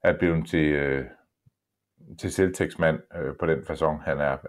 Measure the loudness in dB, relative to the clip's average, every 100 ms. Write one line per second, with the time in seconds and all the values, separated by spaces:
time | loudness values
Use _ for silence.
0 | 2 2 2 2 0 2 2 2 0 -2
1 | -4 -14 _ _ _ _ _ _ _ _
2 | -20 -8 -6 2 2 2 -4 2 0 0
3 | -6 -8 -8 -4 0 0 -2 0 0 0
4 | -4 -2 -2 -2